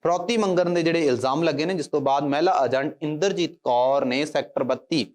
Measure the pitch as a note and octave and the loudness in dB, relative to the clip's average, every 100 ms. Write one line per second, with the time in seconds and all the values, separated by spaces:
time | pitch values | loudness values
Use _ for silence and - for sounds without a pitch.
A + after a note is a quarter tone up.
0 | D#3+ F3 F3 A#3 G3+ F3+ F3 F3 E3 E3 | 0 -2 0 0 2 2 2 2 2 2
1 | D3+ B2 B2+ C#3+ E3 C#3+ D#3+ F#3+ C#3+ D3+ | 2 2 0 0 0 0 -2 -4 -2 -2
2 | C3+ C#3 D3 C#3+ F3 F3 B2+ B2+ D3 - | 0 0 0 0 2 2 2 0 -2 -6
3 | D3+ D3+ F#3+ F3+ E3 - - B2 B2+ C#3 | -6 -2 -2 0 -4 -4 -2 2 2 2
4 | C3 B2+ D3 D3+ C3 - C3 C3 - D#3+ | 0 -2 -2 -4 -4 -4 -2 -4 -2 -4
5 | G#2+ | -4